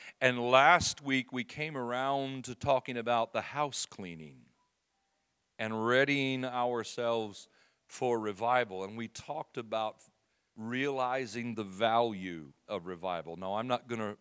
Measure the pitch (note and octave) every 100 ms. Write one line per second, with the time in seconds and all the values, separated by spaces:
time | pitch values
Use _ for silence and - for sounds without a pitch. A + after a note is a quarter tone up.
0 | - - C3 B2 A#2+ C3 D3 F3 - -
1 | C#3 C3 B2 B2+ A#2 - D#3 C#3+ A#2+ B2
2 | C3+ C#3 C3+ C3+ B2 A#2+ C#3 C3 - B2
3 | A#2 A#2+ A2+ A2+ - C#3 D3 - - -
4 | F#2 E2 D#2 C2 A#1 _ _ _ _ _
5 | _ _ _ _ _ - A2 A2 A2+ B2+
6 | C#3 C#3+ C3+ C3 B2+ B2 B2 A#2+ G#2+ -
7 | A#2+ A#2 G#2+ G2 - _ _ _ _ -
8 | B2+ A#2 G#2+ G2 A#2 B2+ A2+ F#2+ G2 A2
9 | A2+ - - D3+ - - A2+ A2 G#2+ -
10 | - _ _ _ _ - A2 B2+ C#3+ C3+
11 | B2 C3 B2 A2+ A#2+ A2 G2 F#2 A2+ A2+
12 | A#2+ G2+ F#2 E2 C#2+ - - G2+ F2 F2
13 | F#2 E2+ D#2+ E2+ F#2+ G#2 B2 B2 B2+ A#2
14 | G#2+ G#2